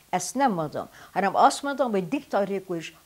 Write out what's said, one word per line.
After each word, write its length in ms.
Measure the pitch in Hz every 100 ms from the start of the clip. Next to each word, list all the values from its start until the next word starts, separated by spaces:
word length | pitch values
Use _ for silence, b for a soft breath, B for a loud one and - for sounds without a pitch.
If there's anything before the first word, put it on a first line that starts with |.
| B
Ezt 240 | 180 -
nem 180 | 254 269
mondom. 360 | 175 151 139 - B B
Hanem 240 | 180 196 -
azt 260 | 254 -
mondom, 280 | 285 277 254
hogy 180 | 202 170
diktatórikus 880 | 285 - 208 196 196 190 170 160 -